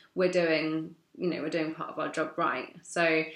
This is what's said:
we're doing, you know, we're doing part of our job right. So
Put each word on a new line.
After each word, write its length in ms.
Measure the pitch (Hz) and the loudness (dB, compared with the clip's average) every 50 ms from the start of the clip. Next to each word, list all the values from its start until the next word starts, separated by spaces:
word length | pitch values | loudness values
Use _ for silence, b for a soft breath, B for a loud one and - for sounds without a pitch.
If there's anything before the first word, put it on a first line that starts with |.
| B B B | B B B
we're 180 | 175 185 180 | 2 2 4
doing, 640 | 180 180 170 160 160 151 160 156 156 160 160 170 - _ _ _ - | 4 4 4 4 4 2 2 0 -2 -2 -4 -6 -12 _ _ _ -8
you 100 | - 185 175 | -4 -2 -2
know, 120 | - - | 0 0
we're 80 | 139 160 | -2 -2
doing 240 | 165 165 156 156 160 | 0 0 -2 -2 -2
part 160 | 160 147 - | -6 -8 -6
of 80 | - 160 | -4 -4
our 100 | 156 151 | -4 -4
job 240 | - 160 156 156 - | -2 -2 -4 -2 -2
right. 380 | - 165 139 123 127 - - - 170 - | 0 0 0 0 -2 -6 -8 -12 -18 -14
So 400 | - - 175 170 165 160 160 156 156 B | -6 0 2 4 4 4 4 2 -2 B